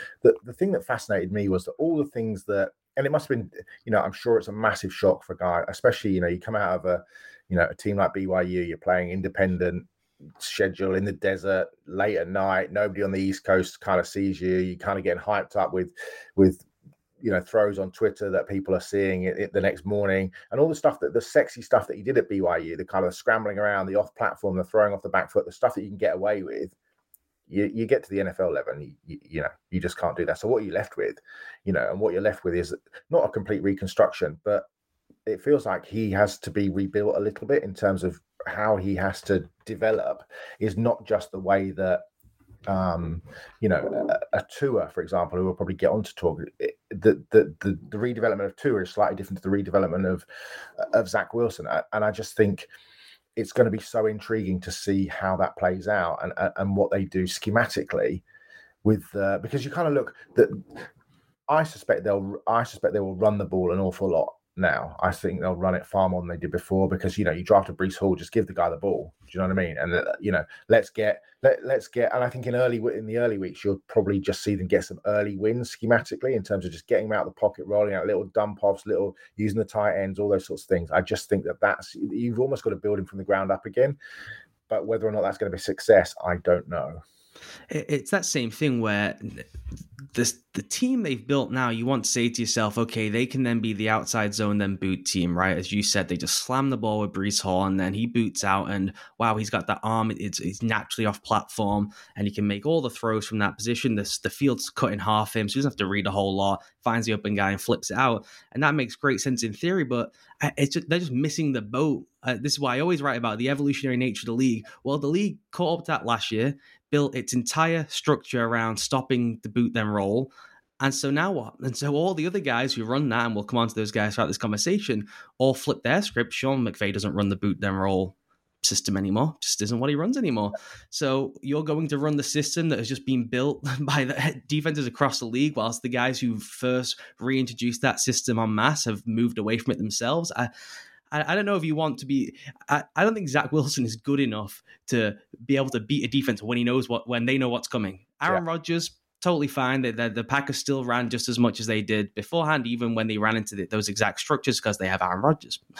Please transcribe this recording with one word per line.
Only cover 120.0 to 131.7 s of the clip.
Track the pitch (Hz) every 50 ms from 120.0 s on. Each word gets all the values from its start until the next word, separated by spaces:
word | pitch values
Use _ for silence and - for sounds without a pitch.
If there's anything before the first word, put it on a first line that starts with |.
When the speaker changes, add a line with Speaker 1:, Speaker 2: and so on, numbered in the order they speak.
| 98 98 104 123 135 131 - - - - - _ _ _ _ _
Speaker 2:
And | 135 139 135
so | - - 139
now | 143 151 170 196
what? | 190 143 110 107 - -
And | 131 131 117
so | - 143 147 143
all | 147 170 190 185
the | 160 156 185
other | 180 196
guys | 151 139 117 120 131 135 -
who | 120 110
run | 110 127 143 151 127
that, | 110 120 117
and | 117 110
we'll | 104 104
come | - 127 117
on | 117 113
to | -
those | 110 107 101
guys | - 110 104 107 98
throughout | - 104 73
this | 92 -
conversation, | - 107 104 104 - 170 196 208 208 - 120 107 101 - - - - - _ -
all | 131 135 131
flip | - - 147 135 - -
their | 117 143 196
script. | 208 - - 120 117 117 -
Sean | - - 135 139 135 120
McVay | 107 - - 107 101
doesn't | 101 104 101 101 78
run | 101 101 98
the | 98 92
boot | - 104 95 92
then | 104 98 95
roll | 95 95 98 95 92 95 92 - _ _ _ _ _ _ _ _ _
system | - - 113 104 - - 98 98
anymore. | 98 98 98 110 139 156 156 -
Just | - - - -
isn't | 104 104 120 113
what | 127 143
he | 147
runs | 143 165 226 269 285
anymore. | 240 160 120 110 104 101 104 - - - - - - _
So | - - 156 135 135 135 135 135 - -
you're | - 135 143 151 160
going | 151